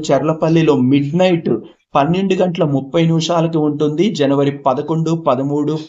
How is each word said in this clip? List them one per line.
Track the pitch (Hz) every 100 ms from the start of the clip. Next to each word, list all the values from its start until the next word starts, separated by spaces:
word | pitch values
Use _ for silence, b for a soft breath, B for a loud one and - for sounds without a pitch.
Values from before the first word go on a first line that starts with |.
| 156
చర్లపల్లిలో | 139 151 160 160 165 156 131
మిడ్ | 127 143 143 175
నైట్ | 185 165 156 110 B B _
పన్నెండు | 147 151 185 196
గంటల | 185 185 180
ముప్పై | 156 135 135 170 165
నిమిషాలకి | 160 165 170 165 160
ఉంటుంది. | 151 147 151 151 214
జనవరి | 156 139 139 143
పదకొండు, | 143 135 127 156 160 160
పదమూడు, | 165 156 127 139 147 151 156